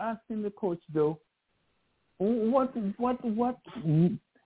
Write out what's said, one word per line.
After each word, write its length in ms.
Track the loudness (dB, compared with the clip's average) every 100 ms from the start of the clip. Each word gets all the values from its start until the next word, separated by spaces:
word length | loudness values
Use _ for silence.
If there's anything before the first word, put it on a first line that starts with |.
asking 400 | -8 -8 -8 -6
the 100 | -6
coach 280 | -4 -4 -4 -4
though, 280 | 0 0 0 _ _ _ _ _ _ _ _ _ -2
what, 560 | 0 2 2 2 0 -2 -4 -2
what, 260 | -2 -2
what, 360 | -2 0 -2 -4 -12 -6 2 4 4 2 _ _